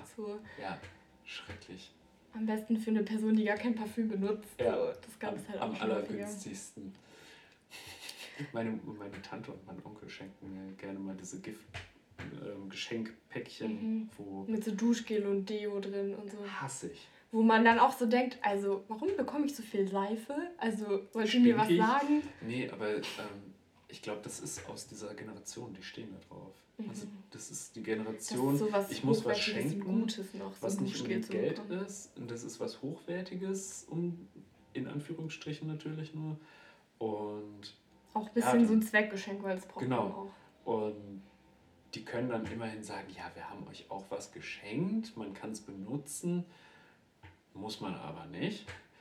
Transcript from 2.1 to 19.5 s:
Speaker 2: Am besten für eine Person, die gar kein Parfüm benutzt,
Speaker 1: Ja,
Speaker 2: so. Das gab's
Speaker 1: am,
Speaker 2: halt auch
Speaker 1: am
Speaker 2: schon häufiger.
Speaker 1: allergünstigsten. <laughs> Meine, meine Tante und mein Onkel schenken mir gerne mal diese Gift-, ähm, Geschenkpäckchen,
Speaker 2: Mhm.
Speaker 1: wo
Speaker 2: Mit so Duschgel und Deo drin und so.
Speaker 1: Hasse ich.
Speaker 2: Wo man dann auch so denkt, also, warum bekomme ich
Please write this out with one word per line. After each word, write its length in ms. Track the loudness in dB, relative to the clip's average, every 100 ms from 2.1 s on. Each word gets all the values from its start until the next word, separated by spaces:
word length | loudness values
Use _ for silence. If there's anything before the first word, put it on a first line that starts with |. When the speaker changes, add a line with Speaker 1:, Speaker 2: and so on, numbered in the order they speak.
| -20 -14
Speaker 2:
Am 140 | -4 0
besten 300 | 0 2 2
für 120 | 6
eine 120 | 4
Person, 320 | 4 2 6
die 100 | 6
gar 120 | 6 4
kein 180 | 2
Parfüm 340 | 0 0 0 0
benutzt, 400 | 2 2 0 -2 0
Speaker 1:
Ja, 160 | 2 4
Speaker 2:
so. 100 | 2 -2
Das 140 | -10 -6
gab's 240 | -4 -4
Speaker 1:
am, 60 | -6
Speaker 2:
halt 100 | -4
auch 40 | -2
Speaker 1:
am 100 | 0
Speaker 2:
schon 120 | 2
häufiger. 240 | 2 0 -4
Speaker 1:
allergünstigsten. 680 | -4 -6 -8 -10 -10 -12 -12
<laughs> 1600 | -14 -20 -20 -20 -20 -20 -20 _ -18 -16 -14 -12 -12 -14 -10 -6
Meine, 260 | -2 -2 -2 -6 -10
meine 220 | -10 -10
Tante 300 | -10 -10 -10
und 140 | -12 -14
mein 180 | -14
Onkel 240 | -14 -16 -14
schenken 420 | -12 -14 -14 -12
mir 180 | -10 -10 -10
gerne 220 | -8 -6
mal 160 | -6
diese 260 | -8 -8 -10
Gift-, 260 | -10 -12 -12 -12 -12 -18 _ -12 -10 -8
ähm, 280 | -8 -8 -10
Geschenkpäckchen, 1300 | -8 -6 -4 -4 -8 _ -10 -8 -6 -4 -2 0 0
Speaker 2:
Mhm. 120 | -2 -8
Speaker 1:
wo 280 | -8 -6 -2
Speaker 2:
Mit 160 | 0
so 60 | 0
Duschgel 520 | 2 4 4 2 0 4
und 220 | 2 2
Deo 300 | -2 -2 -2
drin 360 | -2 -2 -2
und 160 | -2 -6
so. 80 | -8 -8
Speaker 1:
Hasse 400 | -6 -6 -6 -8
ich. 160 | -10 -16 -20 -2
Speaker 2:
Wo 100 | 6
man 220 | 8 10 10
dann 120 | 10
auch 140 | 8
so 140 | 6 4
denkt, 320 | 4 4 2
also, 400 | 0 2 2 0 -2
warum 220 | -2 0 2
bekomme 280 | 0 2
ich 100 | 0